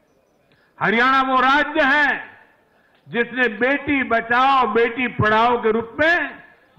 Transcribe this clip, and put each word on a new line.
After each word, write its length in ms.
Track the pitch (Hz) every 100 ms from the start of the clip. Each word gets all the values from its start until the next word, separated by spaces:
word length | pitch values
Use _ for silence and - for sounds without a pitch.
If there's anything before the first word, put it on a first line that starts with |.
| _ _ _ _ _ _ _ -
हरियाणा 400 | 170 226 254 269
वो 180 | 262 262
राज्य 400 | 254 285 294 311
है 440 | 269 294 277 214 - - _ _ _ _ _ _ -
जिसने 400 | 208 233 247 247
बेटी 540 | 208 247 285 285 277
बचाओ, 640 | 233 226 226 240 269 269 226
बेटी 420 | 226 233 262 247
पढ़ाओ 540 | - 214 220 240 240
के 80 | 220
रूप 260 | 226 226 -
में 420 | 311 339 277 - - _ _